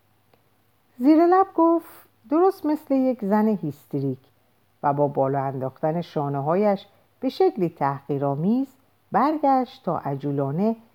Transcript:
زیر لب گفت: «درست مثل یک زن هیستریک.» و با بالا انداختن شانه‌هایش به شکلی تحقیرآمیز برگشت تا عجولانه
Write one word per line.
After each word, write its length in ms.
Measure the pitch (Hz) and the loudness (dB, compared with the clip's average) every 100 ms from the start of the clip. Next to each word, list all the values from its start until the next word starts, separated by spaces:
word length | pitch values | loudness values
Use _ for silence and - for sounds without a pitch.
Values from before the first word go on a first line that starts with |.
| _ _ _ _ _ _ _ _ _ - | _ _ _ _ _ _ _ _ _ -2
زیر 280 | 254 311 339 | 4 4 6
لب 200 | 370 381 - | 4 2 2
گفت: 520 | 330 330 - - - _ 226 | 2 2 -2 -18 -20 _ -4
«درست 360 | 311 381 381 302 | 2 2 0 -2
مثل 280 | 302 - | -4 0
یک 300 | 269 262 233 | 0 0 -2
زن 240 | 196 214 220 | 0 0 2
هیستریک.» 720 | 196 156 - _ 143 135 127 _ _ _ _ _ _ | 0 -4 -10 _ -6 -4 -6 _ _ _ _ _ _
و 100 | 147 | -2
با 160 | 143 143 | 0 0
بالا 300 | 139 135 139 | 0 -2 -2
انداختن 600 | 135 135 131 - 156 170 | -4 -6 -8 -4 -4 -4
شانه‌هایش 880 | 165 160 143 143 143 180 208 196 - _ _ _ | -6 -6 -4 -4 -2 0 0 -2 -6 _ _ _
به 80 | 254 | -6
شکلی 400 | - 381 - 170 | 0 0 0 -4
تحقیرآمیز 960 | - 139 139 - 143 143 139 175 247 269 _ _ _ _ | -2 -4 -4 -6 -4 -2 -2 0 -2 -2 _ _ _ _
برگشت 720 | 190 277 302 277 262 247 - | 0 0 0 0 0 -2 -6
تا 140 | - 165 | -6 -6
عجولانه 800 | 139 139 143 143 139 156 214 226 - | -4 -6 -4 -2 -2 -2 -2 -4 -10